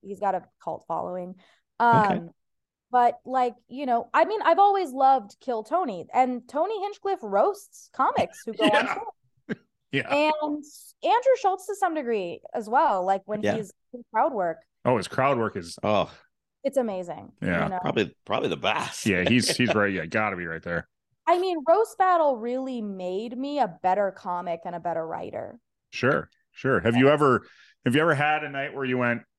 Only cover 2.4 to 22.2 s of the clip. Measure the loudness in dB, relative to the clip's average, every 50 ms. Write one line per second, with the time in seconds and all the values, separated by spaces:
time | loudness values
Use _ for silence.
2.4 | _ _ _ _ _ _ _ _ _ _ 2 4 4 4 2 -2 _ -4 -2 0
3.4 | 0 0 -2 -6 _ _ -12 -6 -2 0 0 -2 0 0 2 2 2 2 0 0
4.4 | 2 4 6 6 6 6 4 2 0 -2 0 2 4 4 4 4 2 -4 -14 _
5.4 | -8 -6 -6 -6 -4 -2 -2 -2 -2 -2 -6 -8 -10 -2 0 2 2 2 0 -6
6.4 | -10 -6 -4 -2 -2 -2 -2 -4 -6 -8 -8 -6 -4 -4 -4 -4 -4 0 2 2
7.4 | 2 2 0 -4 -10 -20 -20 -20 -20 -10 -4 -2 0 0 0 -2 -2 -4 -6 -10
8.4 | -12 -10 -4 0 2 2 4 2 2 0 -4 -6 -8 -12 -14 _ _ _ _ _
9.4 | _ -10 -10 -10 _ _ _ _ _ _ -4 -4 -2 -2 0 0 0 0 0 -2
10.4 | -4 -6 -6 -8 -10 -14 -20 -20 -20 -20 -12 _ 0 0 2 2 4 4 2 4
11.4 | 2 0 0 -2 -4 -8 -4 -2 -2 -2 -2 -2 -2 -2 -2 -2 -2 -4 -8 -10
12.4 | -12 -10 -8 -8 -4 0 2 2 4 4 2 2 2 0 0 0 -2 -4 -6 -2
13.4 | 0 0 -2 -2 -4 -8 -14 _ _ _ -18 -18 -14 _ 0 0 0 0 0 -2
14.4 | -2 -2 -4 -6 -12 _ _ _ 0 2 2 2 0 -2 0 2 2 2 2 2
15.4 | 0 -2 -4 -6 -10 -12 -10 -4 0 2 2 2 2 0 -4 -14 _ _ _ _
16.4 | _ _ _ _ -6 -2 0 0 0 0 -2 -6 -8 -10 -12 -12 -14 -18 -12 _
17.4 | -2 -2 0 0 0 -2 -2 -2 -4 -2 0 0 -2 -2 -4 _ _ -4 -4 -2
18.4 | -2 -2 -4 -2 -2 -2 0 0 -2 -6 -8 -4 -2 0 0 2 2 2 2 2
19.4 | 2 0 0 0 0 2 2 2 2 2 0 -2 -4 -4 -2 -2 -2 -2 -2 -6
20.4 | -6 -8 -10 -10 -8 -6 -6 -6 -6 _ _ _ _ _ _ _ _ 0 0 0
21.4 | 0 -2 -4 -2 0 2 2 2 2 0 -2 0 2 4 4 4